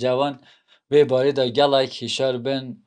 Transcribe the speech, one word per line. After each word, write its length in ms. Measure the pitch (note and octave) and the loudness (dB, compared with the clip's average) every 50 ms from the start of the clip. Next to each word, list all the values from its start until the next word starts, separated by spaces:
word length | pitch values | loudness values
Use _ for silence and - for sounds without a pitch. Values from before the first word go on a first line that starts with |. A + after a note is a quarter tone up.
جوان 320 | B2 B2+ B2+ B2+ C#3 C#3+ C3+ - _ _ _ _ _ _ _ _ _ _ | -2 -2 0 0 -2 -2 -4 -10 _ _ _ _ _ _ _ _ _ _
وی 140 | C#3 D3 D3 C3 | 4 4 4 4
باری 220 | B2+ B2+ C3 C#3+ C#3 C3 | 2 2 2 2 0 0
دا 60 | C3 B2 A2 C#3 | -2 0 2 2
گلک 440 | C#3+ C#3+ C#3 C3+ C3+ B2+ - - | 2 4 4 2 0 -2 -4 -8
هشار 320 | B2 A2+ - - C3+ C3 B2+ B2 A#2 | -8 -8 -4 -2 -2 -2 -2 -4 -4
بن 200 | C3+ C3+ C3+ C3 B2+ A2 - _ | -6 -6 -6 -8 -10 -14 -18 _